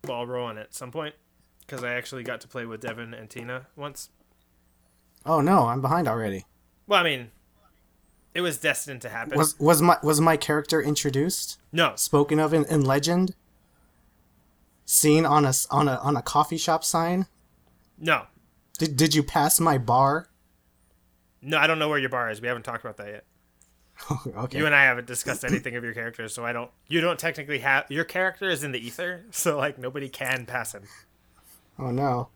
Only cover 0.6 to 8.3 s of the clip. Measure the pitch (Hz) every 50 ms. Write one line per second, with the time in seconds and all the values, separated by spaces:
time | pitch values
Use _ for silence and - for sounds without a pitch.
0.6 | 107 - - - 135 123 123 160 156 151 151 _ _ _ _ _ _ _ _ _
1.6 | _ - 143 127 123 123 120 123 120 - - 131 117 127 123 113 - - - 127
2.6 | 117 113 113 110 123 117 113 117 117 117 117 113 110 104 - 110 113 120 127 127
3.6 | 131 _ _ - 139 147 139 - - - _ _ _ _ _ _ _ _ _ _
4.6 | _ _ _ _ _ _ _ _ _ _ _ _ _ 143 165 156 139 165 196 185
5.6 | 127 117 120 135 131 131 156 175 170 127 110 117 110 104 98 95 - _ _ _
6.6 | _ _ _ _ _ - 202 190 175 165 143 127 120 110 _ _ _ _ _ _
7.6 | _ _ _ _ _ _ _ _ _ _ _ _ _ _